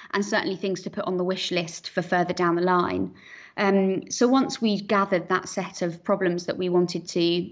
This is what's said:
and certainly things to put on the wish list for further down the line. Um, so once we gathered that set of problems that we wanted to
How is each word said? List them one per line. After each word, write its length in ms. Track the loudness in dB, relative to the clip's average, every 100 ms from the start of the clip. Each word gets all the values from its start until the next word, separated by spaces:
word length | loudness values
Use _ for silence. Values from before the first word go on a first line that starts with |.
| -6
and 100 | -4
certainly 320 | 0 -2 -2
things 280 | -4 -4 -4
to 80 | -6
put 160 | -6 -4
on 100 | -2
the 80 |
wish 260 | -2 -2 -2
list 380 | -2 -4 -8 -8
for 140 | -6
further 320 | 0 0 0
down 200 | 2 2
the 80 | 2
line. 520 | 4 4 2 -2 -4 -8 -20 -20 -12 -2
Um, 540 | 2 4 4 0 -4
so 180 | 0 4
once 320 | 4 2 0
we 220 | 0 0
gathered 480 | 2 2 2 0 0
that 180 | -2 -2
set 320 | -6 -8 -4
of 240 | -4 -4
problems 400 | 0 2 2 0
that 140 | -4 -2
we 100 | 2
wanted 400 | 2 2 0 -4
to 420 | 0 2 2 -2